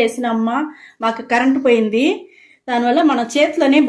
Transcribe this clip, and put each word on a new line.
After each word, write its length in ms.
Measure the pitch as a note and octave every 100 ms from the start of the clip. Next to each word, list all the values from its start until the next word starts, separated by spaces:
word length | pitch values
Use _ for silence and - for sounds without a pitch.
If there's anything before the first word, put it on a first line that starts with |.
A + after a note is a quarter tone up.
వేసినమ్మా, 520 | A3+ A#3+ A#3+ A3+ A3+ B3+ D4+ - - _
మాకు 200 | A3+ A3+ -
కరెంట్ 260 | A#3+ C4 C4+ C4+
పోయింది. 400 | A#3 G#3+ A3 D4 A4 - _ _ _ -
దానివల్ల 340 | A#3+ A#3+ C#4 D#4+
మన 160 | B3 A#3
చేతిలోనే 480 | C#4+ D#4 D#4+ C#4 C#4+